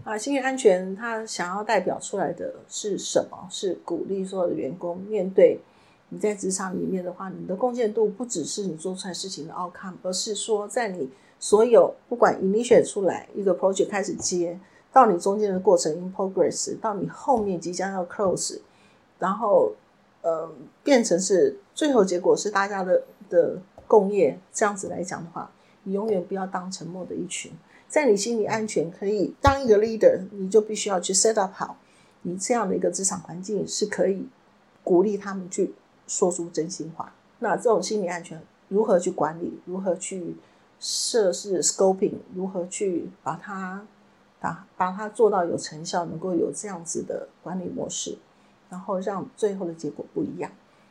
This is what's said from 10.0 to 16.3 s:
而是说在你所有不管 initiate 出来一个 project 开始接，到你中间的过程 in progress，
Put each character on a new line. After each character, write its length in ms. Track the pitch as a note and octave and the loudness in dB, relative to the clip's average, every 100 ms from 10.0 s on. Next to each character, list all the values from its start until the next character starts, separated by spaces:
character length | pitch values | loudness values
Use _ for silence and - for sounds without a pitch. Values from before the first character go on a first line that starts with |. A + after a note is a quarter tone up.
而 100 | F#3 | -4
是 220 | F#3 A3+ | -4 -4
说 340 | G3+ - G#3 G#3 | -6 -2 -2 0
在 200 | B3+ A3 | -2 -2
你 200 | F#3 C3 - _ - | -4 -8 -10 _ -10
所 260 | - G#3 | 4 6
有 300 | A#3+ G#3+ D#3+ - - | 10 10 8 2 -6
不 40 | |
管 240 | A#3+ G3 - | 4 4 4
initiate 440 | F#3+ G#3+ A#3+ G#3 - | 2 2 8 8 8
出 180 | G3+ | 0
来 220 | F3+ - - | 0 -2 -8
一 80 | - | -2
个 140 | G3 F3 | 0 2
project 320 | G3 G3 F3 | 2 2 0
开 140 | G3+ | 0
始 100 | G3 - | -4 -4
接， 440 | - F3+ E3+ F3+ - _ _ | -2 -2 -2 -6 -16 _ _
到 140 | C4 A3+ | 6 6
你 120 | E3+ | 4
中 200 | G3 G#3 | 2 0
间 120 | G#3 | 0
的 80 | F#3 | 2
过 200 | G3 F3 | 6 6
程 120 | E3 | 4
in 200 | E3+ F#3 | -4 -6
progress， 640 | F#3+ F#3+ | -4 -2